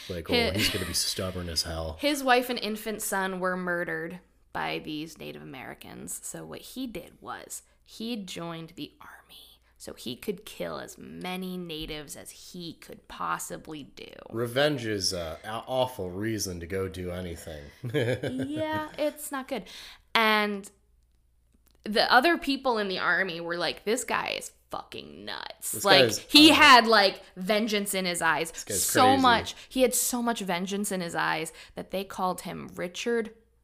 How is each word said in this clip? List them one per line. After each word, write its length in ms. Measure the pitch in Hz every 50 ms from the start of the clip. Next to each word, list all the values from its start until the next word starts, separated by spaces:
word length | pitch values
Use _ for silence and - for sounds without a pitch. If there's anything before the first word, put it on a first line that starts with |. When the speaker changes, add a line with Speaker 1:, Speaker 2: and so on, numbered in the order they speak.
| - -
Speaker 1:
Like, 200 | 90 85 80 -
Speaker 2:
Hi- 220 | - 240 233 -
Speaker 1:
oh, 20 |
he's 180 | - - - -
gonna 160 | - 95 -
be 60 | 82 -
stubborn 540 | - - - - - 95 92 90 92 87 85
as 140 | 82 -
hell. 340 | - 90 82 80 80 80 78 -
Speaker 2:
His 220 | 294 285 302 277
wife 280 | 269 262 247 254 254 254
and 80 | 247 -
infant 420 | - 208 220 214 - 226 208 214
son 380 | - - 202 196 190 190 190 180
were 160 | 180 185 185
murdered 640 | 185 180 180 175 175 175 165 160 160 165 175 180 180 - _ _ _ _ _
by 260 | - 170 160 156 160 165
these 400 | - 156 151 151 156 165 - -
Native 240 | 143 147 147 147
Americans, 800 | 151 151 139 131 113 117 - - - 92 - 120 135 - - -
so 220 | - - - 165 160
what 160 | 160 - -
he 260 | - - - 254 269
did 280 | 240 214 170 - - - -
was 420 | - 120 110 90 - - - - - _ _ _ _
he 300 | - - - 220 233 247
joined 580 | 214 190 180 - 170 170 170 165 165 160 165 -
the 160 | - 151 - - _
army 100 | - - - - - - - - - - - _ _ _ _
so 160 | - - -
he 240 | - - - - 123
could 300 | - - 220 190 - -
kill 320 | - - - 175 170 156 143
as 180 | - - -
many 640 | - - 131 160 165 175 180 185 185 185 185 185 180
natives 580 | 180 170 156 156 160 151 156 151 151 - -
as 140 | - 92 -
he 420 | - - - - - 180 170 165 - -
could 260 | - - - 208 _
possibly 760 | - - - 175 165 165 170 - - 135 - - - 156 151
do. 240 | 135 - - - - - 50 50 - -
Speaker 1:
Revenge 560 | - 113 120 117 117 131 147 151 147 123 113
is 260 | 110 107 98 90 -
a, 240 | 92 87 85 78 80 - -
a 180 | 107 110 117 -
awful 440 | 120 131 127 127 123 - - 92 90
reason 480 | 87 95 107 113 110 101 95 95 90 85
to 60 | 85
go 220 | 82 98 95 95 92
do 220 | 87 90 90 90
anything. 520 | 87 92 92 87 85 - - 85 78 73 73 76 - -
<laughs> 100 | - 120
Speaker 2:
Yeah, 960 | 127 151 117 117 127 - 117 110 254 262 262 277 302 311 311 311 311 311 311 302 -
it's 340 | - 302 294 302 - - -
not 160 | 285 269 262
good. 180 | - 269 226 185 - - - - - - - _ _ -
And 560 | 226 220 214 214 214 208 208 202 196 202 - - _ _ _ _ _ _ _ _ _ _ _ _ _ _ _ _ _ _ _ _ _ -
the 260 | 214 208 226 - -
other 280 | 220 247 254 339 339 -
people 400 | - 277 269 269 269 254 233 214
in 100 | 208 196
the 120 | 185 -
army 420 | 107 170 175 175 196 185 165 170
were 160 | 170 170 170 175
like, 260 | 170 147 123 - -
"This 200 | 202 240 254 -
guy 320 | - 220 - - - 52 50
is 140 | - - - _ _ _
fucking 560 | - - - - - - 69 73 73 82 104
nuts." 460 | 107 92 - - - - - - -
Speaker 1:
This 120 | - - -
Speaker 2:
Like, 160 | 196 190 160 127
Speaker 1:
guy's, 140 | 113 - -
Speaker 2:
he 320 | - - - 294 302 320
Speaker 1:
uh, 40 | 277
Speaker 2:
had, 320 | - 302 285 254 240 220
like, 340 | 226 220 208 202 196 - - - - -
vengeance 560 | 185 185 185 214 208 226 214 214 208 202 202
in 140 | 196 190 185
his 160 | 175 175 165
eyes. 300 | 165 165 151 139 165 165
Speaker 1:
this 120 | - - -
guy's 180 | - 208 -
Speaker 2:
So 220 | - - - 262 254
Speaker 1:
crazy. 160 | 262 269 269
Speaker 2:
much. 320 | 262 247 233 202 - - - - - -
He 140 | - 262
had 120 | 254 247 247
so 280 | - - - 254 240
much 180 | 233 233 233 226
vengeance 520 | 202 180 175 175 190 185 196 196 208 -
in 100 | 196 185
his 120 | 170 170 165
eyes 380 | 160 160 160 160 160 165 - - - - - -
that 160 | 185 185 -
they 140 | - 190 196
called 380 | 190 - - 185 185 175 175
him 280 | - 175 165 160 139 - 185
Richard 580 | - 175 180 180 - - 240 233 233 214 214 - - _ _ _ _